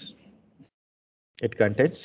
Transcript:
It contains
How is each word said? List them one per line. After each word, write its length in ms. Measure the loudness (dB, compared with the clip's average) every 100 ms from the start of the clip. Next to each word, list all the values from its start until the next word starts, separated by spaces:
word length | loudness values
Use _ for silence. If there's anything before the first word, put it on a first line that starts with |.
| -18 -20 -20 -20 _ _ -20 _ _ _ _ _ _ -6
It 160 | -4 2
contains 440 | 2 4 0 2